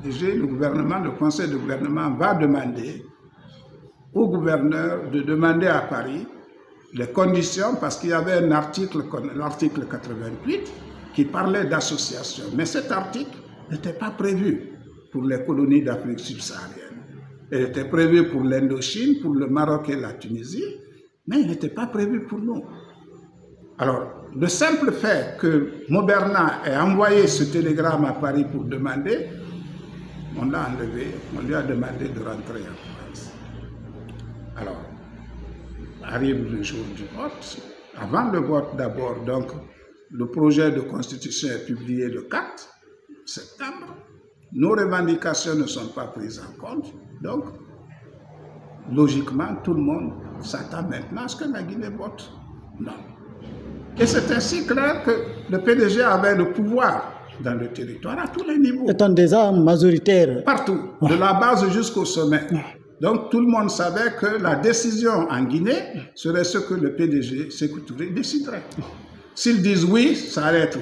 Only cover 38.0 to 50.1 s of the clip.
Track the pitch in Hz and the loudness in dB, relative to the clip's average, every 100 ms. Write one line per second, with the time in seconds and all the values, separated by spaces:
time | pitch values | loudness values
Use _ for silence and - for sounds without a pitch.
38 | 98 151 240 180 135 151 139 131 120 123 | -4 0 0 0 0 0 -2 -4 -4 -4
39 | 127 120 117 131 117 - - - - - | -6 -6 -4 -4 -4 -10 -16 -20 -20 -20
40 | - 120 120 - 151 147 156 135 127 - | -14 -8 -4 2 6 6 4 2 -4 -8
41 | 120 131 139 - 143 - - 117 123 123 | -8 -10 -8 -6 -4 -6 -6 -8 -4 -4
42 | 123 - - - - - - _ _ - | -4 -6 -6 -6 -6 -12 -20 _ _ -20
43 | _ 294 - - - - 277 349 349 - | _ -20 -16 -14 -14 -14 -12 -12 -14 -18
44 | - - _ _ - - 165 214 190 180 | -20 -20 _ _ -10 0 2 4 2 0
45 | 170 165 170 151 170 156 131 127 110 - | 0 0 0 -2 -2 -2 -2 -4 -8 -10
46 | 123 120 107 110 - - - 277 - - | -10 -10 -12 -12 -16 -16 -12 -10 -10 -12
47 | - - 165 254 - - - - - - | -20 -12 -8 -6 -8 -12 -20 -20 -20 -20
48 | - - - - - - - - 113 127 | -20 -20 -20 -20 -20 -20 -20 -18 -4 4
49 | 147 131 - 127 175 - - 160 147 165 | 4 4 -2 -2 -2 -4 -2 0 0 -2
50 | - | -4